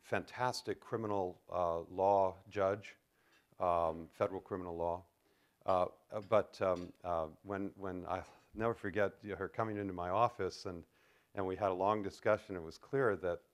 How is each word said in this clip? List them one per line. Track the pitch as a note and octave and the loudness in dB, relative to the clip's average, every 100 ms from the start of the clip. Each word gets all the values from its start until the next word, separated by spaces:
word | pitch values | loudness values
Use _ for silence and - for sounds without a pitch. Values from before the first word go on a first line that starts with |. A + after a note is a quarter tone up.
fantastic | - G#2 F2+ - B2+ A#2+ - G2 | -2 -4 -4 -4 -4 -4 -6 -8
criminal, | - A#2 A2 G2+ F2+ F2 _ | -6 -4 -2 -2 -2 -6 _
uh, | F2+ F2 E2+ E2 | -2 0 0 -4
law | F2+ F#2+ G2+ F#2+ F#2 G#2+ | 2 6 6 4 0 -10
judge, | G#2 F#2+ G#2 - - _ _ _ _ _ _ | 0 0 0 -6 -20 _ _ _ _ _ _
um, | F#2 E2+ E2+ E2 E2 | 2 2 2 -2 -10
federal | - G2+ F#2+ | -4 -2 -2
criminal | - F#2+ F2+ E2+ | -6 -6 -6 -4
law. | E2+ F2 F2+ _ _ _ _ _ | -2 -2 -8 _ _ _ _ _
Uh, | - F#2 F2+ - _ | 2 2 2 -2 _
uh, | G#2+ G2+ | -10 2
but, | A2 G2 - | 2 2 -2
um, | G2 F2+ F2 - | 0 0 -4 -10
uh, | F2+ E2+ D#2 D#2+ | -4 -2 -2 -8
when, | G2 G2+ G2 G2 | -6 -4 -4 -6
when | F#2+ F#2 E2 | -8 -8 -4
I | F#2 - - _ | -6 -6 -20 _
never | G2+ A2+ | -2 -2
forget, | A2+ G2+ F#2+ G2 - | -2 -4 0 0 0
you | G#2 | -10
know, | F#2 | -6
her | F#2 | -6
coming | - A2 G#2 | -4 -4 -2
into | G2+ | -4
my | F2 F2 | -4 -2
office | F#2+ A#2 - F#2+ - G2+ | 2 2 2 -4 -4 -10
and, | F2 E2+ _ _ _ _ | -10 -12 _ _ _ _
and | G2+ F#2+ | -4 -4
we | F#2 | 0
had | G2+ | 0
a | |
long | F#2 F#2+ G#2+ | 2 2 2
discussion, | G2 - A2+ G#2+ - | -2 -2 2 2 2
it | F#2 | -8
was | D#2+ - | -8 -14
clear | - C3+ B2+ F#2+ | -4 2 2 2
that | F2+ E2+ _ | 0 -2 _